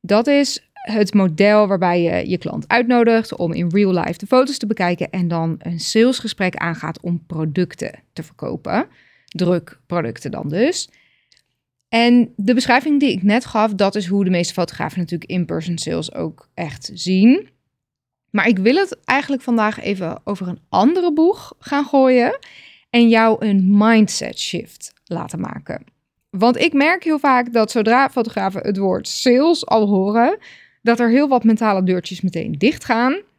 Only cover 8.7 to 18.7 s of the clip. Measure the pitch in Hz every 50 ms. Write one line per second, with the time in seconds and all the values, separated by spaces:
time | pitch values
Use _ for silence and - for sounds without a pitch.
8.7 | - 214 330 - _ _ _ _ _ _ _ _ - 165 180 175 180 170 170 -
9.7 | - _ _ _ 170 175 151 117 113 - - 135 - - - 147 147 185 240 302
10.7 | 359 - - _ _ _ _ _ _ _ _ _ _ _ _ _ _ _ _ _
11.7 | _ _ _ _ - 226 233 240 240 247 233 233 - - 196 208 247 247 - -
12.7 | 240 262 262 311 294 285 285 269 - 185 175 208 208 240 247 - - 220 214 220
13.7 | 208 185 202 196 196 208 196 175 196 202 196 185 185 175 175 - - - 175 165
14.7 | - - 180 147 - 180 175 160 175 165 - - 190 180 175 - 170 170 160 180
15.7 | 170 165 - 170 170 165 156 - - - 170 160 156 _ _ _ _ - 175 147
16.7 | - - - - - 175 - 185 190 185 196 233 269 381 427 - _ _ _ _
17.7 | _ _ _ _ _ _ _ _ _ _ _ _ - 202 175 226 226 185 185 220